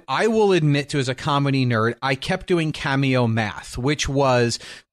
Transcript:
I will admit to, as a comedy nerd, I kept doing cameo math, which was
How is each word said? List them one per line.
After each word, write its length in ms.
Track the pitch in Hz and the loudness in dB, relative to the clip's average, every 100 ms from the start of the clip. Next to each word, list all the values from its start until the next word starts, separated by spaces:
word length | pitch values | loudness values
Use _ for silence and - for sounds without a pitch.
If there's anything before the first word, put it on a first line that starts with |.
| - | -2
I 200 | 139 214 | 0 2
will 240 | 220 208 | 4 4
admit 380 | 180 151 143 139 | 4 2 2 0
to, 100 | 147 | -2
as 100 | 131 | -2
a 60 | 127 | -4
comedy 500 | 156 143 139 135 127 | -2 0 2 2 2
nerd, 300 | 113 113 - | 2 0 0
I 100 | 131 | -2
kept 320 | 135 - 190 - | -2 -4 -4 0
doing 260 | 170 156 | 0 0
cameo 540 | - 147 139 135 127 117 | -4 -2 0 2 2 2
math, 500 | 113 107 - - 131 | 0 -2 -6 -12 -6
which 320 | 131 147 - | -2 -2 -2
was 520 | 139 135 123 120 - - - - | 0 2 4 2 -2 -12 -20 -8